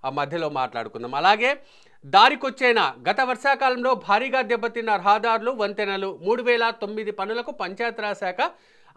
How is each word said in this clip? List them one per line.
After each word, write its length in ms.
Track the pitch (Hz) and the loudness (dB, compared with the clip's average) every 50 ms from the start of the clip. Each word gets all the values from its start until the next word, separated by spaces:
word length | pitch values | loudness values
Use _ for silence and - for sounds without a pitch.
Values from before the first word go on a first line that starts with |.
| - | -8
ఆ, 60 | 135 | -6
మధ్యలో 380 | 139 139 143 139 160 170 160 151 | -4 -4 -4 -4 -4 -4 -4 -4
మాట్లాడుకుందాం. 640 | 147 135 127 123 123 117 113 110 - 113 120 123 131 | -2 -4 -4 -4 -4 -8 -8 -8 -10 -10 -10 -6 -4
అలాగే 480 | 143 160 190 214 214 240 262 285 277 - - - - - _ _ - - | 2 4 4 4 4 2 -2 -2 -4 -8 -20 -20 -20 -20 _ _ -20 -4
దారికొచ్చేనా, 920 | 139 139 196 220 262 294 - 285 262 262 - 262 247 233 220 175 135 127 - 120 165 | 4 8 8 8 8 6 2 -4 -6 -4 0 2 4 4 4 2 0 -2 -4 -4 -2
గత 100 | 208 269 | 0 0
వర్షాకాలంలో 720 | 262 254 254 247 - 277 277 226 269 254 254 247 247 262 254 | 0 0 -2 -2 0 0 0 2 2 0 0 0 0 0 0
భారీగా 480 | 196 - - 202 220 254 262 233 262 | 0 0 0 2 2 2 0 -2 -2
దెబ్బతిన్న 540 | 247 208 240 226 226 233 233 233 226 220 208 | 0 0 -2 -2 -2 -4 -6 -4 -2 -2 0
రహదారులు, 540 | 190 175 202 208 214 214 233 226 220 214 240 | 2 4 2 2 4 2 0 0 0 -2 -4
వంతెనలు, 680 | 269 220 208 202 202 214 208 196 196 196 196 196 - 139 | -2 -2 -4 -4 -2 -4 -4 -4 -4 -4 -6 -6 -8 -6
మూడు 200 | 165 196 233 240 | -2 -2 -2 0
వేల 280 | 233 247 240 233 233 233 | 2 0 2 2 2 -2
తొమ్మిది 400 | 226 - 214 202 214 214 220 208 | -2 -4 -8 -8 -8 -8 -8 -8
పనులకు 400 | 202 196 - 214 226 233 240 - | -6 -6 -6 -6 -6 -6 -6 -8
పంచాయతీరాజ్ 680 | - - 196 180 190 190 233 233 226 226 214 208 196 - | -8 -8 -8 -8 -6 -4 -6 -6 -4 -4 -6 -6 -6 -4
శాఖ 180 | 202 180 180 - 277 349 - _ _ _ _ _ _ _ - | -6 -6 -2 -2 -4 -4 -4 _ _ _ _ _ _ _ 2